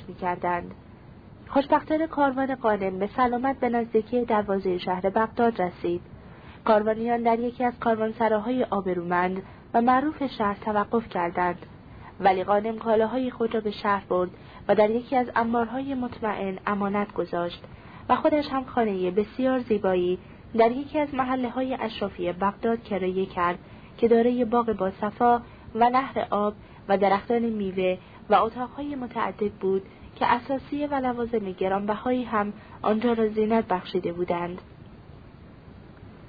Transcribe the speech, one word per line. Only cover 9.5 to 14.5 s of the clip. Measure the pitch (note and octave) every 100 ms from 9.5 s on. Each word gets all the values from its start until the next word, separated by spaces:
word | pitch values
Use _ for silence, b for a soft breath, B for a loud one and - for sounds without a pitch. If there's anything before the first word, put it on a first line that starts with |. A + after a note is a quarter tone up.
| B B
و | A#3
معروف | A#3 B3+ D4 D#4 C4+
شهر | - G#3 G3
توقف | - G#3 G#3 A#3 A3+
کردند، | F#3 E3+ F3 F3+ F3 - - B B B -
ولی | F#3+ F#3+
غانم | G3 G#3 A3 A3
کالاهای | A3+ A3 A3 B3 B3+
خود | - A3+
را | A3
به | G#3+
شهر | G#3 G#3+ G3+ -
برد | F3+ F3+ B B